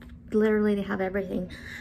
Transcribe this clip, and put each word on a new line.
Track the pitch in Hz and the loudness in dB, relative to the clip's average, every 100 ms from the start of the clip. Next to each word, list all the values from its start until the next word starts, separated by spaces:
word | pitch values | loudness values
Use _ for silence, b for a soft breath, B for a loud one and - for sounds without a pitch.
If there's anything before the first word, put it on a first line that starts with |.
| - - - | -18 -18 0
literally | 214 220 214 208 202 | 4 4 4 4 2
they | |
have | 190 196 | 0 -2
everything. | 190 196 190 196 180 B B B | -2 -2 -2 -4 -6 B B B